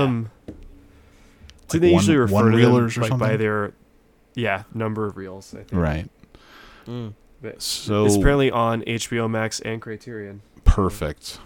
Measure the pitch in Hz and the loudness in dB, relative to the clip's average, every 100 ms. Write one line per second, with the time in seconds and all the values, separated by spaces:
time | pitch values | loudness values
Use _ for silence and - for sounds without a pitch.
0 | 135 117 110 - - - - - - - | 0 -2 -6 -14 -20 -20 -20 -20 -20 -20
1 | _ _ - _ - - - 165 175 180 | _ _ -20 _ -20 -20 -6 2 4 6
2 | 196 147 113 101 110 113 123 123 117 117 | 6 4 4 4 4 6 6 4 2 -2
3 | 113 127 110 110 107 107 104 - _ _ | -2 0 0 0 0 -2 -4 -8 _ _
4 | _ _ _ 123 110 95 - 113 110 107 | _ _ _ -6 -2 -4 -6 -6 -4 -4
5 | 104 95 95 95 - 101 101 90 80 78 | -6 -8 -14 -16 -18 -20 -6 -2 -2 -2
6 | 92 _ - - - - - - - 120 | -8 _ -20 -20 -20 -20 -20 -20 -14 -12
7 | 110 104 _ _ 110 - - - - 104 | -12 -14 _ _ -16 -10 -8 -8 -2 2
8 | 104 101 143 143 131 117 117 113 104 117 | 4 4 4 4 2 2 0 -2 -4 -6
9 | - 117 113 113 110 - 110 113 117 107 | -4 -4 -2 -2 -4 -6 -8 -10 -10 -14
10 | 123 110 101 101 - - - - 90 - | -14 -14 -14 -16 -20 0 2 4 0 -2
11 | 76 - - - | -8 -8 -16 -18